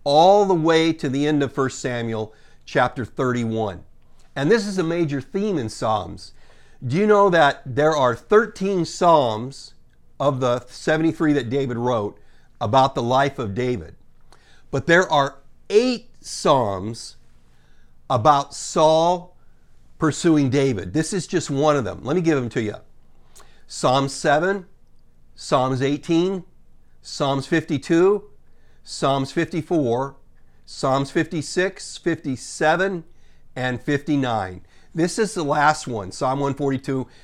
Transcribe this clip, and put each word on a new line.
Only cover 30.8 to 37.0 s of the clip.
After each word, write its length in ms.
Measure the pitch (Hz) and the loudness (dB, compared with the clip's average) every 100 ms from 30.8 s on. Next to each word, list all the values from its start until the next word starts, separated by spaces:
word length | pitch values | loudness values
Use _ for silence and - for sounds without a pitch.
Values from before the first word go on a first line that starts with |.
| 139 131 139 | -2 0 0
fifty-six, 840 | 175 151 170 143 - 185 190 - - | -2 -4 -4 -6 -2 -4 -4 -14 -8
fifty-seven, 1080 | - 160 147 127 - - 156 175 196 185 160 - - - - - | -4 -4 -4 -8 -10 -2 0 2 0 -4 -10 -20 -20 -20 -16 -8
and 260 | 127 123 | -6 -4
fifty-nine. 800 | - 143 143 143 131 113 92 92 - - - | -2 -4 -2 -2 0 -2 -4 -10 -18 -20 -12
This 240 | 160 170 202 | -4 -4 -2
is 160 | 214 | -4
the 80 | - | -4
last 440 | 147 147 147 151 - | -2 2 2 2 -2
one, 260 | 117 92 | -8 -8
Psalm 280 | - 135 135 | -6 -4 -2
one 140 | 139 | -2
forty-two, 520 | 135 143 135 - 135 | -2 -2 -2 -4 -6